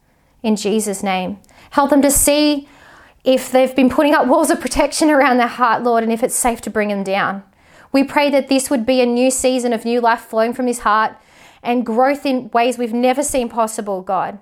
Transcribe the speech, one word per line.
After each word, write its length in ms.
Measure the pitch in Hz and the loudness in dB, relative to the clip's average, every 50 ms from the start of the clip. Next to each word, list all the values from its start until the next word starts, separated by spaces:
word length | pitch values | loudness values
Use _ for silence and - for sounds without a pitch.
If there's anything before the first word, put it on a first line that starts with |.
| _ _ _ _ _ _ _ _ | _ _ _ _ _ _ _ _
in 140 | - 226 214 | -2 -2 -2
Jesus' 480 | 202 - 202 202 220 208 214 196 190 - | 0 0 -2 -2 0 -2 -4 -4 -4 -4
name. 360 | 196 185 185 185 180 202 196 - _ _ - - - | -4 -2 -2 -4 -6 -8 -12 -16 _ _ -20 -20 -8
Help 200 | - - 285 277 | -2 -2 0 2
them 100 | 294 294 | 2 2
to 100 | 277 285 | 4 2
see 560 | 277 - - - 285 302 302 302 294 285 285 - - - - - - - - - _ _ - | 2 2 2 2 2 2 2 2 0 -2 -4 -10 -18 -20 -20 -20 -20 -20 -20 -20 _ _ -2
if 280 | 254 262 254 254 - | 0 0 0 0 0
they've 240 | - 254 262 254 254 | 0 2 2 2 2
been 140 | - 254 254 | 2 2 2
putting 240 | 247 - 311 285 311 | 2 2 2 2 2
up 120 | 311 - 254 | 2 2 2
walls 220 | 277 311 320 262 | 2 2 2 2
of 100 | 330 - | 0 -2
protection 500 | - 254 - - 311 285 - - 330 302 | -2 -2 -2 0 0 0 0 0 2 2
around 280 | 302 277 269 277 247 247 | 4 4 4 4 2 2
their 100 | 233 233 | 0 0
heart, 360 | - - 247 233 220 - 240 | 0 0 0 0 2 0 0
Lord, 200 | 247 233 226 226 | 0 0 0 0
and 80 | 220 | 0
if 120 | 220 220 240 | 0 -2 -2
it's 120 | 190 - | -2 -2
safe 260 | - - 247 233 233 | -2 -2 -2 -2 -4
to 80 | - - | -6 -6
bring 180 | 208 220 208 208 | -4 -2 -2 -2
them 140 | 208 196 196 | -2 -4 -4
down. 400 | 190 190 196 180 - 190 196 196 _ _ _ _ _ - - - - | -2 -2 -2 -2 -2 -4 -6 -10 _ _ _ _ _ -20 -20 -8 -2
We 120 | - 269 277 | 0 2 2
pray 260 | 277 - 285 285 285 | 2 2 0 2 2
that 200 | 269 277 269 269 | 2 0 0 2
this 200 | 277 269 262 - | 0 0 0 0
would 160 | 294 262 220 | -2 -2 0
be 160 | 240 262 254 | 0 2 2
a 40 | 247 | 2
new 260 | 240 240 240 254 262 | 2 2 2 2 0
season 420 | 262 - - 254 254 262 240 247 240 | 0 0 0 0 0 0 -2 -2 -2
of 120 | 220 233 | -4 -2
new 160 | 233 240 247 | -2 -2 0
life 200 | 233 226 233 233 | 2 2 0 0
flowing 320 | - - 233 220 220 233 240 | -2 -4 -2 0 0 0 -2
from 120 | - 254 | -2 -2
this 140 | 247 240 240 | -4 -4 -2
heart 360 | - 220 208 214 220 - - - _ _ _ - - - - _ - | 0 0 2 2 0 0 -4 -8 _ _ _ -20 -20 -20 -20 _ -6
and 220 | - 240 247 233 | -4 -2 -2 -2
growth 400 | 233 220 226 254 269 285 277 - | -2 0 2 2 2 0 0 -2
in 240 | 285 262 254 254 214 | -2 -2 -4 -4 -2
ways 260 | - 233 233 254 240 240 | 0 0 0 0 0 -2
we've 160 | 247 233 220 | -4 -4 -2
never 300 | 240 247 247 254 269 294 | 0 0 0 0 0 -2
seen 260 | 294 - 269 240 233 | -2 -2 -2 -4 -2
possible, 520 | - 240 226 220 - - 214 208 196 185 | -2 -2 -2 -2 -4 -6 -6 -6 -6 -6
God. 360 | 185 - 196 180 156 - 202 202 | -6 -4 -4 -4 -4 -4 -8 -12